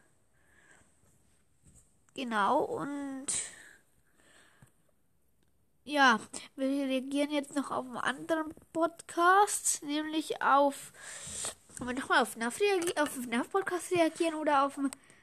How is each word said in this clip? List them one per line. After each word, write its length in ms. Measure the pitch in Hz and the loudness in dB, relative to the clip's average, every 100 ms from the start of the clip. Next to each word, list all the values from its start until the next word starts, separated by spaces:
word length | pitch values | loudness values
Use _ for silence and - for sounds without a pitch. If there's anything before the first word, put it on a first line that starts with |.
| _ _ _ _ _ _ _ - _ _ _ _ _ _ _ _ _ - _ _ _ | _ _ _ _ _ _ _ -20 _ _ _ _ _ _ _ _ _ -20 _ _ _
Genau, 440 | - 247 220 247 277 | -8 -2 2 2 2
und 680 | - - 277 285 277 269 277 - - - - - _ _ _ _ _ _ _ _ - _ _ _ _ _ _ _ _ _ _ _ | 0 -4 -6 -6 -8 -8 -6 -6 -6 -12 -20 -20 _ _ _ _ _ _ _ _ -20 _ _ _ _ _ _ _ _ _ _ _
ja, 380 | - 294 269 214 - - - | -4 4 6 6 0 -16 -14
wir 140 | - 269 277 277 | -4 -2 0 0
reagieren 440 | 262 269 277 294 | -2 0 0 0
jetzt 240 | 302 277 285 | 0 -2 -4
noch 160 | 254 | -4
auf 120 | - 254 | -4 -6
einen 100 | 233 | -4
anderen 580 | - 269 320 320 311 - - | -4 -4 -2 -2 -2 -10 -8
Podcast, 1080 | 320 330 - - - 339 381 415 - - - | -2 -2 -2 -8 2 6 6 4 2 -2 -2
nämlich 580 | 294 294 311 311 294 - | -2 -4 -2 -4 -4 -2
auf, 520 | 233 269 285 277 - - - - - - - - _ - | 4 6 4 2 -10 -18 -16 -14 -12 -10 -10 -10 _ -10
wollen 120 | 247 254 | -6 -4
wir 40 | |
nochmal 220 | - 339 | 2 2
auf 80 | 220 | 2
fnaf 280 | 233 233 - | 0 -4 0
reagi-, 360 | 403 381 339 - | 2 2 0 0
auf 100 | 294 | -2
den 100 | 269 | -4
fnaf-Podcast 680 | 247 233 320 392 381 359 - | -4 -4 -2 -2 -2 -4 0
reagieren 460 | 359 320 - 330 311 | 2 2 2 -2 0
oder 260 | 302 285 | 2 2
auf 120 | 277 269 | 2 0
den 140 | 277 - - - | -4 -6 -18 -20